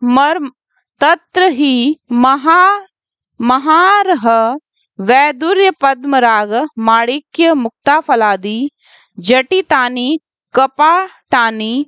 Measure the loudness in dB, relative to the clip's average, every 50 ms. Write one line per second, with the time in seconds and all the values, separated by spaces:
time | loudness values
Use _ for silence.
0 | -2 0 2 2 2 0 -2 -4 -6 -10 -14 _ _ _ _ _ _ _ _ -2
1 | 0 0 0 0 _ _ -2 0 0 0 0 0 0 0 0 0 0 -2 -4 -6
2 | _ -4 -2 0 2 2 0 0 0 2 2 4 4 2 0 -2 -6 _ _ _
3 | _ _ _ _ _ _ _ -6 -2 -2 -2 -2 0 0 2 2 2 2 2 2
4 | 2 0 -2 0 0 0 2 2 0 0 -4 -6 _ _ _ _ _ _ _ -8
5 | -2 0 2 2 2 0 -2 -4 -4 -2 0 2 2 0 0 0 -2 -2 -2 -2
6 | -4 -2 0 2 2 2 2 0 -2 -2 -4 -4 -4 -6 -6 -4 -2 0 2 2
7 | 0 -2 -4 -6 -8 _ -4 0 0 2 2 0 -2 -6 -8 _ -2 0 0 0
8 | 0 0 0 0 2 0 0 -2 -4 -6 -6 -6 -6 -8 _ _ _ _ _ _
9 | _ _ _ -10 -2 0 0 0 0 0 -2 -2 -2 0 0 0 0 -2 -4 -4
10 | -4 -4 -4 -4 _ _ _ _ _ _ -2 0 0 0 _ 0 2 2 2 0
11 | -2 -6 -12 _ _ -2 -2 0 0 0 -2 -4 -6 -6 -4 -6 -6